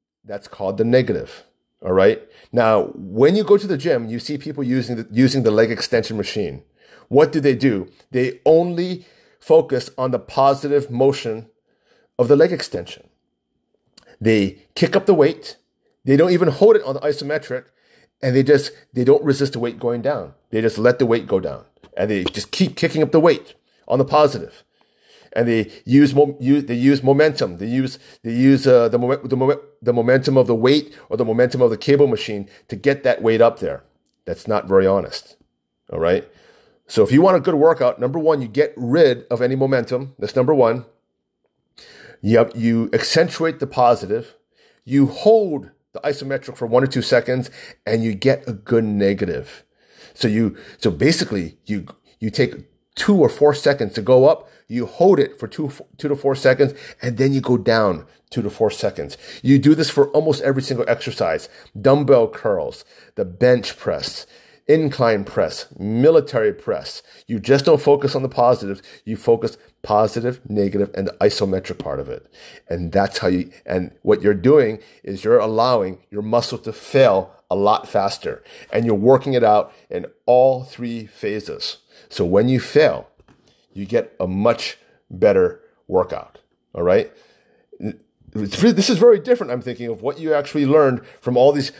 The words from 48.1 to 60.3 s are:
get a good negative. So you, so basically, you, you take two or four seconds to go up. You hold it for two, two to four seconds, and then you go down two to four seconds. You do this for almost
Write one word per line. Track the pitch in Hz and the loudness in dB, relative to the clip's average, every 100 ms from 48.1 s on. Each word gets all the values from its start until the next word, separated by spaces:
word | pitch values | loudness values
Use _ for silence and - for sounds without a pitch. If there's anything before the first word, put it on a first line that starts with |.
get | 98 127 - - | -2 0 0 -4
a | |
good | 101 - 117 | -12 -2 0
negative. | 110 101 101 98 90 71 - - _ _ _ _ - | 0 0 0 -2 -4 -6 -10 -18 _ _ _ _ -20
So | - 117 | -4 -2
you, | 107 110 - - - | 0 -2 -4 -16 -6
so | 113 | -4
basically, | 78 143 175 - 101 82 - - | 0 0 0 -2 -6 -8 -12 -10
you, | 104 - - _ _ | -10 -10 -20 _ _
you | 107 | -6
take | - 127 - - _ _ - | -2 -2 -4 -20 _ _ -4
two | - 196 | 0 4
or | 127 | 2
four | - 147 | 4 2
seconds | 139 151 139 104 | 2 0 -2 -4
to | - | -4
go | 104 127 139 | 2 4 6
up. | 151 - _ - | 2 -4 _ -12
You | 120 113 | -10 -6
hold | - 185 160 | 0 4 4
it | 120 - | 0 -6
for | 110 | -12
two, | - 143 - - - | -8 -8 -10 -20 -8
two | 147 | -6
to | |
four | 143 143 135 | -2 -2 0
seconds, | 135 131 139 - - - | 2 2 0 -2 -18 -10
and | 127 113 | -6 -2
then | 135 | 0
you | 135 | 0
go | 127 123 | 0 0
down | 107 113 104 82 - _ _ | 2 2 2 -2 -10 _ _
two | 123 | -8
to | 104 | -6
four | - 107 | -2 -2
seconds. | - 101 - 71 - - - | -2 -6 -6 -12 -14 -20 -4
You | 127 139 | 2 4
do | 147 | 4
this | 156 156 | 2 2
for | 143 143 | 0 2
almost | 151 156 | 2 0